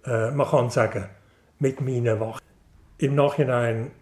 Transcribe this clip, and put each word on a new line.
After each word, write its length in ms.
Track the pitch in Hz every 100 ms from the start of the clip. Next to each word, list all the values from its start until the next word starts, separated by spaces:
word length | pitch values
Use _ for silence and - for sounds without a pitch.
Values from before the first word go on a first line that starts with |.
| -
Äh, 240 | 113 113
man 160 | 143 135
kann 220 | 143 120
sagen, 400 | 127 110 - 98 - _ _ _ _
mit 240 | 135 131
meinen 380 | 131 123 117 107
Wach-, 200 | 110 - _ _ _ - - -
im 160 | 139 143
Nachhinein 760 | 143 - 131 123 120 113 123 -